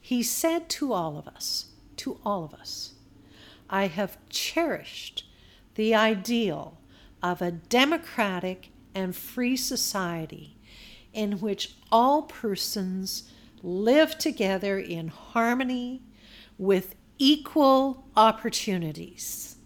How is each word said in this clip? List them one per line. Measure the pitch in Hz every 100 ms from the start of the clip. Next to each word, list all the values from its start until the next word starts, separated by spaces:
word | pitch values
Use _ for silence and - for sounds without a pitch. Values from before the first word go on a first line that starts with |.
He | - 247
said | 233 - 330 330 339
to | - 285
all | 202 160 147
of | -
us, | - - - - - - -
to | - - -
all | 202
of | 160
us, | - - - - - - - - - - - -
"I | 196 196
have | 160 196 - -
cherished | - - - 330 202 - - - - - - - - _ -
the | 220
ideal | 220 220 214 190 240 214 156 - - - - - -
of | 175 175
a | 180
democratic | 170 - 240 277 330 330 - 208 180 185 190 - - -
and | 190 185 180
free | - - 247 254
society | - 262 - 202 175 170 160 - 160 - - - - - -
in | 220 208 202
which | 208 196 - - -
all | 226 247 294
persons | 302 - 226 190 - 214 185 185 190 - - - - -
live | 185 180 214 285 311 311
together | 320 - 190 190 196 196
in | 180 170 165
harmony | - - 233 226 247 254 254 247 262 - - - - - -
with | 190 190 190 - _ _
equal | 269 294 - 320 269 262 269 262 -
opportunities. | - 220 220 - - - 180 160 151 170 - - - - -